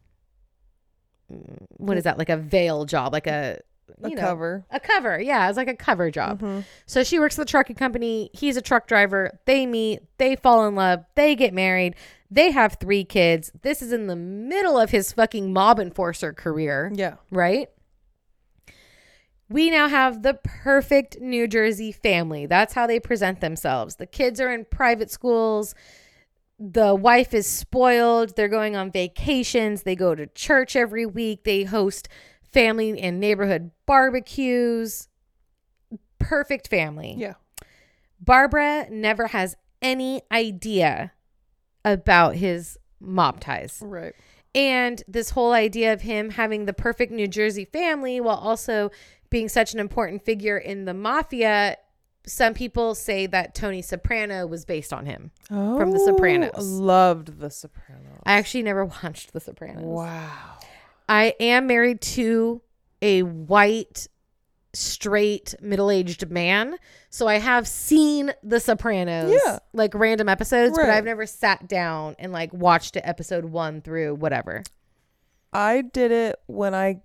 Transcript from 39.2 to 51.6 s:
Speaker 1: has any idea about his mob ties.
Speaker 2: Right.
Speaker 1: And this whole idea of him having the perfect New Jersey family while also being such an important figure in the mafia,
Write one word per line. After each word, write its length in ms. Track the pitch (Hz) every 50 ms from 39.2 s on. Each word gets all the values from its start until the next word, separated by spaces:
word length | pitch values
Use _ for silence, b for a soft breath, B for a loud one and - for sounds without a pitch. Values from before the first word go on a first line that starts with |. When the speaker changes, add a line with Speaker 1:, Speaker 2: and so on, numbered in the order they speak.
| 233 220
Speaker 1:
has 300 | - 208 185 185 - - _ _ _ _
any 400 | - 262 262 262 262 262 269 262 - -
idea 800 | 214 233 226 220 196 175 - 220 214 190 170 151 120 - - 180 - _ _ _ _ _ _ _ _ _ _ _ _ _ -
about 520 | 214 202 185 - 220 185 175 170 156 -
his 420 | 175 190 190 175 170 170 - - - _ _ _ _
mob 400 | - 185 190 185 165 139 131 -
ties. 380 | - - 135 82 - - - - 220
Speaker 2:
Right. 300 | 202 202 170 165 170 - b b b b b b b -
Speaker 1:
And 480 | 269 277 269 262 254 247 240 240 - - -
this 220 | 190 233 226 -
whole 200 | - 262 240 240 240
idea 380 | 226 220 220 196 233 226 226
of 100 | 220 190
him 280 | - 214 220 214 214 220
having 360 | 208 233 226 220 214 214 208
the 80 | 196 196
perfect 380 | - - 233 233 - 247 208
New 160 | 226 226 208 196
Jersey 380 | 180 214 214 214 202 202 190
family 560 | - - 311 349 339 311 285 269 254 247 247
while 160 | 240 226 208 -
also 540 | - 214 226 214 - - 226 214 208 202 202 b b b b b b b
being 160 | - 233 220 208
such 240 | - 240 226 - -
an 60 | 226
important 460 | 214 202 - 247 220 170 185 202 -
figure 320 | - 226 202 196 214 202 190
in 260 | - - 196 196 196
the 100 | 185 180
mafia, 840 | 190 208 214 262 302 302 - 277 240 226 214 208 208